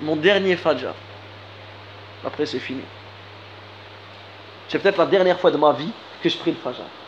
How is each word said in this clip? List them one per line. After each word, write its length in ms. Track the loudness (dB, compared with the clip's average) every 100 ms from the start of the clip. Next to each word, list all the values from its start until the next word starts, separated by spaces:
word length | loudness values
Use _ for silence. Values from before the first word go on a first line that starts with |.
mon 160 | -2 4
dernier 400 | 6 6 4 4
fajr. 360 | 2 2 -2 -6 -12 -16 -16 -16 -16 -16 -16 -16 -16 -16 -16 -10 -8
Après, 180 | -4
c'est 140 | -2 -2
fini. 240 | -4 -6 -8 -14 -16 -16 -16 -16 -16 -16 -16 -16 -16 -16 -16 -16 -16 -18 -18 -16 -4
C'est 100 | 2
peut-être 200 | 4 4
la 80 | 6
dernière 320 | 6 6 6
fois 120 | 4
de 60 | 6
ma 160 | 6
vie 180 | 4 -2 -8 -14 -2
que 60 | 0
je 80 | 0
prie 140 | -2
le 80 | -2
fajr. 260 | -4 -8 -12 -14